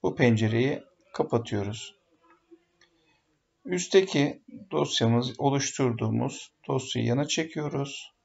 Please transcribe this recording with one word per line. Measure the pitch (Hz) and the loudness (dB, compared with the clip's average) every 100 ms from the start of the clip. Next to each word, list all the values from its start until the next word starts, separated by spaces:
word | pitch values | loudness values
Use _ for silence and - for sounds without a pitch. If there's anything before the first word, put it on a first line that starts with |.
bu | 92 - | -4 2
pencereyi | 131 113 110 113 131 - - _ _ | 4 4 2 0 0 -2 -10 _ _
kapatıyoruz. | - - 123 113 104 101 110 - _ _ _ _ _ _ 339 _ _ _ _ _ _ _ _ _ _ | -6 -2 -2 -2 -6 -4 -8 -14 _ _ _ _ _ _ -20 _ _ _ _ _ _ _ _ _ _
Üstteki | - 180 180 196 190 151 143 - _ - - | -6 -6 4 4 4 2 0 -2 _ -20 -6
dosyamız, | 156 143 - 117 117 127 127 | -2 0 2 2 2 0 0
oluşturduğumuz | 143 139 135 - 131 113 110 113 127 - - _ - | 2 2 0 0 0 2 0 0 0 -4 -16 _ -4
dosyayı | 135 - 120 117 | -4 -2 -2 0
yana | 120 143 | 0 0
çekiyoruz. | - 160 - 147 139 139 - - _ | -2 -2 -4 -4 -4 -6 -8 -16 _